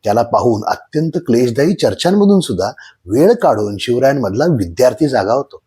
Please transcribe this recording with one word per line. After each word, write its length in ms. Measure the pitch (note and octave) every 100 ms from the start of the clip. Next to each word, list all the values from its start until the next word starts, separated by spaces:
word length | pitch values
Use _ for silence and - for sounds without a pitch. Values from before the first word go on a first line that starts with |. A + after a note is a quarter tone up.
त्याला 180 | G#2+ A2
पाहून 460 | A#2+ G#2+ A#2 G#2+ -
अत्यंत 420 | - _ D3+ D#3+
क्लेशदायी 600 | D#3 F3 A#2 B2 A#2 D3+
चर्चांमधून 680 | G3 B2 F#2+ F3 G#3 G3+ G3
सुद्धा 320 | - F2+ G2 - - _ F2
वेळ 260 | A2 F3
काढून 440 | A#3+ E3+ G#2+ G#2 G2+
शिवरायांमधला 640 | - B2 C3+ C#3 G#2 G#2
विद्यार्थी 640 | D#3+ C#3 F2 E2+ B2+ C#3+ D3+
जागा 240 | B2 G2
होतो. 300 | B2+ C#3 -